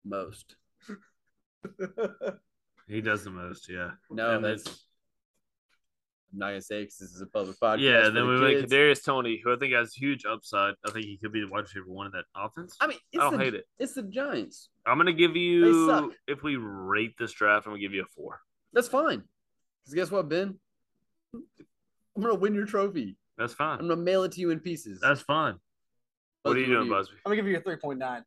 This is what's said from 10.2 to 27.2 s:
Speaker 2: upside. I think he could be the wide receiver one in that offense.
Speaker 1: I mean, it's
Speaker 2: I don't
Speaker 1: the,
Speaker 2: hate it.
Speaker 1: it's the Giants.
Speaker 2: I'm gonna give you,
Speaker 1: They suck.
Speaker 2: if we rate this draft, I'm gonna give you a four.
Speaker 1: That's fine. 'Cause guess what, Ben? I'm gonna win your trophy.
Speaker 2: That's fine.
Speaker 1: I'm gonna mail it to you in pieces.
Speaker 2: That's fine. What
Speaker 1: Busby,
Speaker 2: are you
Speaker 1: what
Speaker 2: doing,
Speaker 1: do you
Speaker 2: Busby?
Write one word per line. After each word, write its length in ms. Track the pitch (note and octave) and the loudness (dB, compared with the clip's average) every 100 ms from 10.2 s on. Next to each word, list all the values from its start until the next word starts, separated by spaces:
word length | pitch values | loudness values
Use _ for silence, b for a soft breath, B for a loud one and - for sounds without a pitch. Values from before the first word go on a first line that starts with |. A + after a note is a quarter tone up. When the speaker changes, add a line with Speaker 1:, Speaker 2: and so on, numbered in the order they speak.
| G#2 | -4
Speaker 2:
upside. 480 | A2 - G#2 G2+ G2+ | -6 -4 0 0 -2
I 60 | G#2 | -8
think 160 | A2 G#2 | -8 -10
he 100 | G2 | -10
could 160 | G#2+ | -6
be 80 | A2 | -6
the 60 | G2+ | -4
wide 120 | G2+ | -6
receiver 260 | G2+ G2 F#2 | -8 -12 -14
one 200 | F#2+ G2 | -12 -10
in 60 | |
that 120 | F#2+ - | -10 -12
offense. 420 | F#2 G2+ - F3+ - | -10 -10 -10 -16 -4
Speaker 1:
I 80 | - | -4
mean, 100 | - _ | -4 _
it's 100 | D#4+ | 0
Speaker 2:
I 80 | - | 2
don't 80 | D4 | 2
Speaker 1:
the, 60 | |
Speaker 2:
hate 100 | C3+ | 0
it. 100 | G#2+ - _ | -2 -10 _
Speaker 1:
it's 160 | B3+ | -8
the 80 | C4+ | -8
Giants. 680 | G3+ G#3+ C#4+ D#3 G2 - - _ | -8 -6 -4 -6 -6 -14 -20 _
Speaker 2:
I'm 140 | A2 C3+ | -2 2
gonna 140 | F3 | 2
give 200 | D#3+ E3+ E3 | 4 4 4
you, 500 | F3 F3 E3+ E3 D#3+ | 2 6 8 8 6
Speaker 1:
They 60 | |
suck. 180 | D#3 D3 - - | 2 0 -8 -8
Speaker 2:
if 160 | C#3 | -6
we 140 | D3 C3+ | -4 -4
rate 580 | G#2+ G2 F#2 G2+ A2+ - | -6 -8 0 0 0 -4
this 140 | A2+ | -8
draft, 340 | - G#2 G#2 G#2+ | 0 4 4 0
I'm 60 | |
gonna 80 | G#2 | -8
give 140 | G2+ | -6
you 80 | G2 | -6
a 40 | F2+ | -8
four. 340 | - - - _ _ _ | -12 -16 -16 _ _ _
Speaker 1:
That's 140 | A#3 A#3+ | 0 2
fine. 320 | C4 D#4 B2+ - _ _ _ _ _ C#3 | 0 0 -4 -10 _ _ _ _ _ _
'Cause 80 | |
guess 160 | D3+ F3 | -4 -2
what, 180 | G3 D#3 | -2 -2
Ben? 300 | E3 G3 F#3+ _ _ _ _ _ _ _ | -2 -2 -8 _ _ _ _ _ _ _
I'm 880 | A#3 - _ - _ _ _ _ - | -20 -20 _ -20 _ _ _ _ -4
gonna 120 | A3+ | 0
win 180 | F#3+ G3+ | 2 2
your 120 | G#3 G3+ | 0 0
trophy. 500 | G#3 G3+ F3 G#2 F#2+ _ - | 0 0 -2 -8 -12 _ -6
Speaker 2:
That's 160 | A2+ | -6
fine. 240 | - D3+ C#3+ | -2 -4 -2
Speaker 1:
I'm 100 | E3+ | -2
gonna 120 | E3 | 0
mail 220 | F3 F#3+ | 2 2
it 80 | F#3 | 0
to 80 | F3 | -2
you 100 | F3 | -2
in 100 | D#3+ | -2
pieces. 400 | F3+ D#3+ G#2+ F#2 | -4 -8 -10 0
Speaker 2:
That's 220 | C3 C#3 | 2 2
fine. 320 | - D3+ D3 F#2 _ _ _ _ _ _ _ _ | 0 0 0 -6 _ _ _ _ _ _ _ _
What 100 | - | 0
Speaker 1:
Busby, 100 | B2 | 0
Speaker 2:
are 20 | B2+ | 4
you 20 | |
Speaker 1:
what 20 | |
Speaker 2:
doing, 80 | A#2+ | 2
Speaker 1:
do 100 | A2 | 4
you 60 | G2 | 0
Speaker 2:
Busby? 140 | F#2+ - | -2 -8